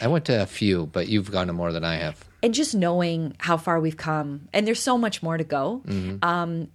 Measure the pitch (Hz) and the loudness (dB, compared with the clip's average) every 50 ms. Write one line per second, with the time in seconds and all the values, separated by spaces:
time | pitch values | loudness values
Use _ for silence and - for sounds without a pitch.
0 | 113 123 165 160 151 - 127 110 98 95 - - 110 101 95 87 80 76 - 90 | 0 2 2 2 4 2 2 2 2 0 0 2 4 4 4 4 2 -2 -2 -2
1 | 85 98 110 104 95 101 101 92 90 90 85 85 87 85 82 82 82 82 82 80 | 0 2 0 0 0 0 0 0 0 0 -2 -2 -2 -2 -2 0 -2 -2 -2 -2
2 | 85 78 76 - - - - _ - 240 226 269 302 285 - 202 175 175 170 180 | -2 -4 -6 -10 -20 -20 -6 _ 0 2 2 2 0 0 2 2 2 2 2 2
3 | 175 170 165 165 160 143 - - - 175 170 160 - 185 170 165 160 160 156 156 | 0 0 0 -2 -4 -6 -6 -6 0 0 0 0 2 0 2 2 2 0 -2 -4
4 | - 160 156 151 147 143 143 143 143 - - 202 214 220 233 233 - 269 254 240 | -4 -2 -2 -2 -2 -4 -8 -10 -12 -2 -2 0 0 0 0 0 0 0 2 2
5 | 233 214 - - - 165 165 165 160 156 151 139 135 170 226 262 269 - 101 98 | 2 0 -2 -2 -4 -2 -2 -2 -2 -2 -2 -2 0 -2 -4 -6 -6 -4 -4 -4
6 | 92 92 95 98 170 175 170 175 175 170 170 165 165 - | -2 -4 -2 0 0 0 2 0 0 -2 -2 -4 -6 -8